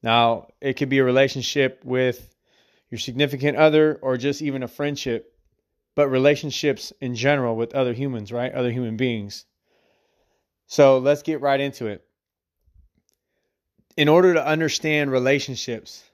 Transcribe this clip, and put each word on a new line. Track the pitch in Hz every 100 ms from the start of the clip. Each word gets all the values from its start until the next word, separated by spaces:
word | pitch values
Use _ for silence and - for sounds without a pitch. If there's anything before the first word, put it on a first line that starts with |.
Now, | 117 117 117 113 - _
it | 139
could | 131 139
be | 135
a |
relationship | 127 127 135 139 120 147 131 131
with | - 127 127 120 - _ _ _ _ _ _
your | 113
significant | - 120 143 135 143 139
other | 156 151 156 147
or | 131 127
just | 135 143
even | 151 135
a | 123
friendship, | - 147 143 - 113 - _ _ _ _ _ _ -
but | 143
relationships | 131 139 147 151 - 147 135 - -
in | 131 120
general | 131 147 123 113
with | 117
other | 139 127
humans, | 117 139 120 101
right? | 120 127
Other | - 123
human | 120 120 110
beings. | 127 113 101 - _ _ _ _ _ _ _ _ _ _ _ _ _
So | - 139 131
let's | 131 147
get | - 151
right | 139 139
into | 139 - 113
it. | 101 _ _ _ _ _ _ _ _ _ _ _ _ _ _ _ _ _ _ _ -
In | 151
order | 160 180
to | 165 143
understand | 156 160 - 156 151 143
relationships | 131 127 143 139 123 - 113 - - _